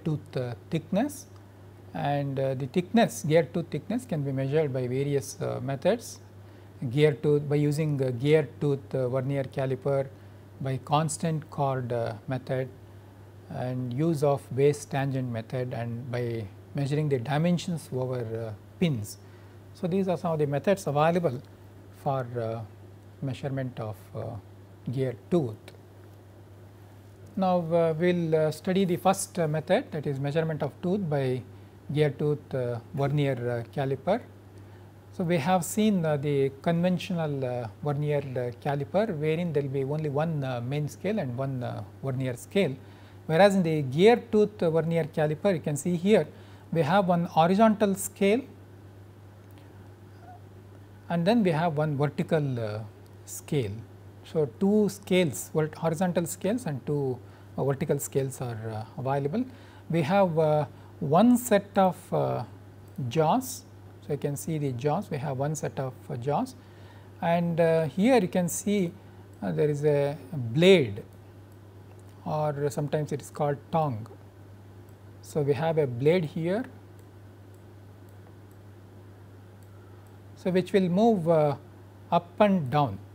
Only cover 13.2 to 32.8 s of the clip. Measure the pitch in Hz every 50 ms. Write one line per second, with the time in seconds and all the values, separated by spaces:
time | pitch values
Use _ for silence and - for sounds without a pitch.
13.2 | - - - - - - 156 135 127 127 127 127 127 123 120 131 156 170 165 139
14.2 | 147 143 139 131 - - 117 123 143 147 143 147 - - - 139 135 139 131 135
15.2 | 127 123 117 113 113 - - 127 127 127 127 120 117 120 117 117 123 123 120 120
16.2 | 123 117 117 113 107 98 - - - - - 143 143 131 147 147 156 147 135 127
17.2 | 117 135 139 147 165 175 175 165 - - 170 147 - - 135 127 127 127 131 123
18.2 | 117 110 113 113 113 110 107 - - - - - 185 165 139 110 104 - - -
19.2 | - - - - - - - - - - - - - 175 175 196 190 185 175 156
20.2 | - 175 165 151 151 139 143 139 - 208 196 190 - 156 139 147 151 165 170 180
21.2 | 170 151 120 139 - - - - - - - - - - - - - 147 135 131
22.2 | 127 120 123 120 113 110 113 117 113 - - - - - - - - - - -
23.2 | - 135 123 - - 139 135 135 131 127 - - 117 107 101 - - - - 113
24.2 | 110 110 110 101 - - - - - - - - - - 117 135 131 127 117 -
25.2 | - - 185 175 143 117 107 - - - - - - - - - - - - -
26.2 | - - - - - - - - - - - - - - - - - - - -
27.2 | - - - 202 190 185 180 180 170 160 170 170 165 165 160 156 175 180 175 175
28.2 | 170 160 160 156 156 156 151 - - 190 185 190 196 170 175 - - 190 190 190
29.2 | - - - 190 165 151 151 156 151 - 185 233 262 - - 156 - 151 139 131
30.2 | 139 143 139 165 160 160 156 147 156 135 - - - 175 185 214 196 151 151 143
31.2 | 135 127 127 123 104 - - - - - - - - - 135 147 151 147 131 -
32.2 | 156 147 151 147 - - - 131 123 120 120 110